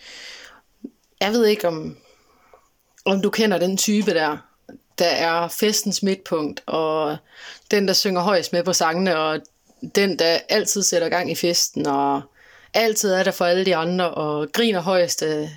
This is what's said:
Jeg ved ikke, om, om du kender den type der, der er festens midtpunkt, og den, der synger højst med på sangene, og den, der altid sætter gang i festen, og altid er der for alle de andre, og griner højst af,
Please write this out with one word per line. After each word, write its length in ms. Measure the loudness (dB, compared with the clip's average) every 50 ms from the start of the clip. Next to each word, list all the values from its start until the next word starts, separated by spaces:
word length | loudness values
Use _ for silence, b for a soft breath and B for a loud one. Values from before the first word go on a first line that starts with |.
| B B B B B B B B B B B B B _ _ _ -20 -20 -20 _ _ _ _ _
Jeg 120 | 0 2 2
ved 140 | 4 4
ikke, 220 | 4 4 2 0 -2
om, 280 | -2 -2 -6 -8 -12 b b b b b b b b b b b b b b b _ _ _ _ _ -6 _
om 180 | 0 0 2 0
du 80 | 0
kender 280 | 0 2 2 2 2 2
den 180 | 2 0 0
type 380 | 0 0 2 2 2 2 2 2
der, 220 | 2 0 0 -2 -4 -8 _ _ _ _ -20 -20 -20 _ _ _ 0
der 80 | 0
er 420 | 2 2 2 0 0 0 0 -2 -2
festens 540 | -2 0 0 0 0 0 -2 -2 -4 -2 0
midtpunkt, 600 | -2 -2 -2 -4 -4 -4 -2 -2 -4 -6 -10 -8
og 500 | -6 -4 -2 -2 0 0 0 -2 -2 -4 -6 B B B B B B B B B _
den, 180 | 0 2 2 2
der 60 | 0
synger 260 | 0 0 0 0 0
højst 320 | 2 2 2 2 0 0 -2
med 120 | -2 0
på 80 | 0 0
sangene, 460 | 2 2 2 2 2 0 2 2 2
og 220 | 2 0 0 -2 -6 -12 _ _ _ _ _ _ -14 -2 0
den, 240 | 2 2 2 2 2
der 200 | 2 2 2 0 0 0
altid 340 | 0 0 0 0 -2 0 0
sætter 260 | 0 0 0 0 0
gang 220 | 0 -2 -2 -2
i 40 | -4
festen, 520 | -2 0 0 0 0 -2 -2 -2 -4 -2
og 360 | 0 0 0 2 0 0 -2 -4 b b b b b b b b b b
altid 380 | 0 2 2 0 0 0 0 0
er 100 | 2 2
der 80 | 0
for 140 | 0 0 2
alle 200 | 2 2 2 2
de 120 | 2 0
andre, 340 | 0 0 -2 0 0 0 -2
og 380 | -2 -2 -4 -2 -2 -4 -4 -4 -2
griner 280 | 0 0 2 0 0
højst 420 | 0 0 2 2 2 2 0 -2 -2
af, 280 | -2 -2 -4 -4 -8 -10